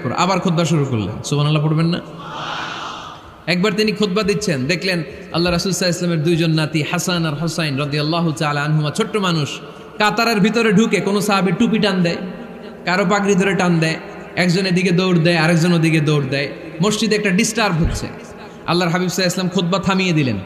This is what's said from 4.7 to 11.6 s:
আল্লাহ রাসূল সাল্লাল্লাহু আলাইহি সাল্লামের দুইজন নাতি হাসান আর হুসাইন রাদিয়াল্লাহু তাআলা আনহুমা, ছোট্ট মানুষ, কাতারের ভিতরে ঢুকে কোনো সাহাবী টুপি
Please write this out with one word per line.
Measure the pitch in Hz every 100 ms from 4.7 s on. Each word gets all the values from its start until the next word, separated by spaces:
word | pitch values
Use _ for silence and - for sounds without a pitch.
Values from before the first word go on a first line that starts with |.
| 175 190 175 151 - -
আল্লাহ | 165 175
রাসূল | 170 196
সাল্লাল্লাহু | 175 180 170 175
আলাইহি | 165
সাল্লামের |
দুইজন | 151 165 165
নাতি | 156 151 156 143
হাসান | 175 185 175 160
আর |
হুসাইন | 143 165 170 156 135
রাদিয়াল্লাহু | 147 147 151 170 170
তাআলা | 143 151 147
আনহুমা, | 147 151 151
ছোট্ট | 147 220 214
মানুষ, | 185 165 139 - - - - -
কাতারের | 208 220 233 214
ভিতরে | 214 226 220
ঢুকে | 196 226 196
কোনো | 196 202
সাহাবী | 202 196 185
টুপি | 170